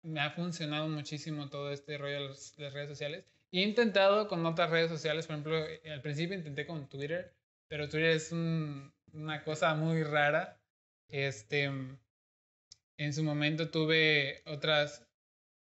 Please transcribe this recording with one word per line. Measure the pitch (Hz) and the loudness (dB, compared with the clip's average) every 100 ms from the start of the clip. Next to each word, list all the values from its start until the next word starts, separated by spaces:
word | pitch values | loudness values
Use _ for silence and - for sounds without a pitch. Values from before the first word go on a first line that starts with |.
me | 165 151 | -8 -2
ha | 147 | -2
funcionado | 151 175 165 151 151 156 | -2 -4 -4 -4 -2 -2
muchísimo | 151 143 147 160 147 143 | -4 -6 -8 -8 -8 -8
todo | 143 143 | -8 -6
este | 143 147 147 | -8 -8 -8
rollo | 143 143 | -6 -6
de | 139 | -6
las, | 135 - - | -10 -18 -14
las | 143 | -12
redes | 139 147 | -8 -10
sociales. | 143 147 175 - _ _ | -6 -8 -8 -14 _ _
Y | 180 | 2
he | |
intentado | 208 214 226 190 196 208 208 | 2 4 4 6 8 6 4
con | 175 165 | 0 0
otras | 165 170 | 2 4
redes | 165 165 | 4 2
sociales, | 160 156 156 156 | 0 -2 -2 -4
por | 151 | -6
ejemplo, | 151 160 | -2 -2
eh, | 156 - 156 | -2 -8 -12
al | 147 | -10
principio | 147 143 175 196 | -6 -2 -2 -4
intenté | 151 143 151 | -6 -6 -6
con | 160 135 | -8 -8
Twitter, | 139 147 175 185 _ _ _ _ | -8 -6 -6 -8 _ _ _ _
pero | 151 147 | -6 -4
Twitter | 156 165 | 2 4
es | 160 160 | 4 2
un, | 165 165 165 151 139 139 _ _ | -2 0 0 -2 -6 -12 _ _
una | 156 156 151 | -12 -8 -6
cosa | 156 156 170 156 | -4 0 2 2
muy | 160 160 | 2 2
rara. | 151 151 147 156 185 - _ _ _ _ _ | 2 2 4 4 0 -8 _ _ _ _ _
Este, | 143 139 127 - 147 | -4 -4 -4 -2 0
en | 139 135 131 135 _ _ _ _ _ _ _ - _ - 147 | 0 -2 -8 -12 _ _ _ _ _ _ _ -20 _ -6 -4
su | 143 | 0
momento | 156 147 147 156 160 | 0 2 2 2 0
tuve | 160 156 160 156 151 135 - - | 0 4 6 6 6 2 -2 -10
otras, | 147 160 151 147 - - _ _ _ _ _ | -4 2 2 2 -4 -20 _ _ _ _ _